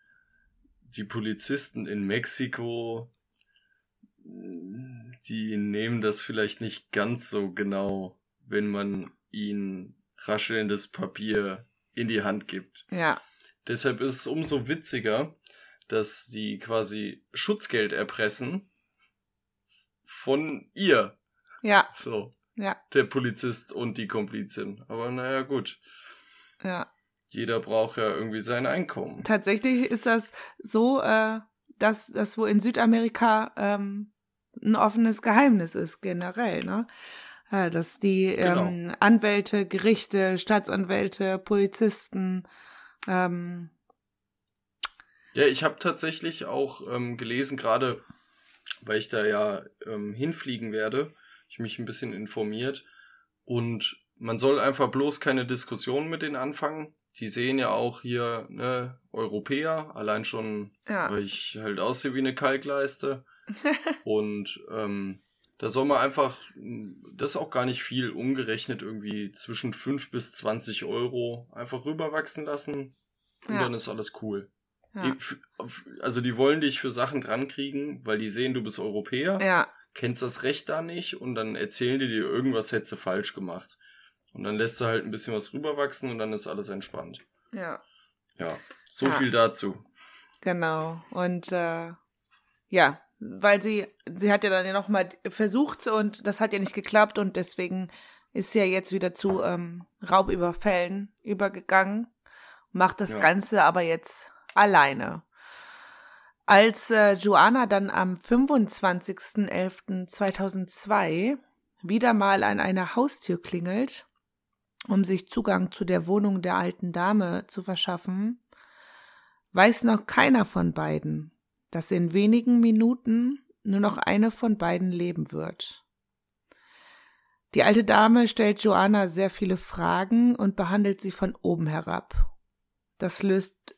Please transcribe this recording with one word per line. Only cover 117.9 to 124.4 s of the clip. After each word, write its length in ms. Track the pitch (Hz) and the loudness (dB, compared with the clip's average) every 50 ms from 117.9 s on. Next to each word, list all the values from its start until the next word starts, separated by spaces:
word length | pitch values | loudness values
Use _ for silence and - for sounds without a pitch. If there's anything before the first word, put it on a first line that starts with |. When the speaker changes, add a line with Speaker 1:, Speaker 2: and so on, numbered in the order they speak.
| 180 175 - 196 185 190 208 226 240 - _ _ _ _ - _ _ - - - - - - - - _ _ _ _ _ _ _ - | -4 -4 -4 -6 -4 -2 -2 -4 -4 -6 _ _ _ _ -20 _ _ -20 -20 -20 -20 -20 -20 -20 -20 _ _ _ _ _ _ _ 6
Speaker 2:
weiß 300 | 185 190 233 233 - - | 8 8 8 8 6 4
noch 240 | 233 220 214 - | 4 4 2 0
keiner 360 | - - - - 285 262 233 202 | 0 4 6 6 8 6 6 4
von 300 | - - 180 170 170 156 | 2 0 0 0 0 0
beiden, 640 | 156 156 151 156 156 - 151 - - 156 156 _ _ _ _ _ _ _ - | -2 -2 -2 -2 -2 -2 -4 -4 -6 -6 -10 _ _ _ _ _ _ _ -10
dass 220 | - 165 160 - | -8 -6 -2 0
in 220 | 190 175 175 170 160 | 0 2 2 2 4
wenigen 460 | 196 202 214 226 240 226 247 240 240 | 4 6 6 6 6 6 6 6 6
Minuten 800 | 233 226 220 214 226 233 254 247 - 226 226 233 240 254 285 277 _ _ _ _ - | 6 6 6 6 6 4 2 2 0 2 2 2 2 0 -2 -4 _ _ _ _ -2
nur 160 | 208 190 196 | 0 2 2
noch 180 | 202 208 - | 2 2 2
eine 340 | - - - 190 208 220 226 | 0 0 2 4 4 4 4
von 260 | - - | 2 0